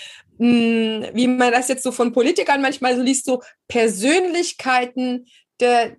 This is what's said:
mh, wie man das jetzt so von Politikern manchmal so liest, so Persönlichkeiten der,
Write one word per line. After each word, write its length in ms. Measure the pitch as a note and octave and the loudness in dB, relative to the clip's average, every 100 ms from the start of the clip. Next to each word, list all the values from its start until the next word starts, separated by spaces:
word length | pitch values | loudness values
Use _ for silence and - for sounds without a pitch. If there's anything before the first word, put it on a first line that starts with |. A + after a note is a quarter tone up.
| - - _ - | -20 -20 _ -2
mh, 720 | A#3+ A#3+ A3+ A3+ A3 A3 - | 2 2 2 0 -2 -4 -6
wie 140 | A3+ B3+ | -2 0
man 240 | B3+ B3 | 2 2
das 160 | A#3+ - | 2 0
jetzt 160 | B3+ | -4
so 80 | B3+ | -4
von 220 | B3 A#3 | -2 0
Politikern 480 | B3 B3 F4+ - C#4 | 2 2 0 0 0
manchmal 340 | C4+ - B3+ B3 | 0 -2 -2 0
so 60 | |
liest, 220 | C4 C4 - | 0 -2 -2
so 160 | B3+ - _ - | -4 -6 _ -4
Persönlichkeiten 1600 | A#3+ A3+ F#3 B3 F4 F4+ E4+ E4+ - C4 B3+ B3 B3+ B3+ B3 B3 _ _ - | 0 0 0 0 2 0 -2 -4 -4 0 0 0 -4 -4 -4 -10 _ _ -2
der, 360 | B3 A#3+ A3+ | 2 2 0